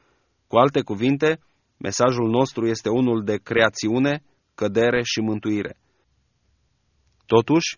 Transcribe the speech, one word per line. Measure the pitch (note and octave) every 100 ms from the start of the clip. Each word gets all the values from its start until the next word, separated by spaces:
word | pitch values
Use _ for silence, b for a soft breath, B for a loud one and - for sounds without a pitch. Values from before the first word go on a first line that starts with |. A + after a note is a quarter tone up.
| _ _ _ _ -
Cu | A2
alte | C#3 C#3+
cuvinte, | - G2+ B2+ C#3 D#3 D#3+ _ _ _ -
mesajul | G2 - B2 B2 A2+
nostru | A#2 C3 - A2+
este | A2+ G#2+
unul | A#2+ B2 A2+
de | G#2 G#2
creațiune, | - A2+ A2 - G#2+ B2 C#3+ D3 _ _ _ -
cădere | G#2 G#2 A#2+ A#2+
și | A#2 -
mântuire. | A2 G#2+ A2 G#2 G2 - _ _ _ _ _ _ _ _ _ _ _ _ _ _ -
Totuși, | A2+ A#2 D#3+ -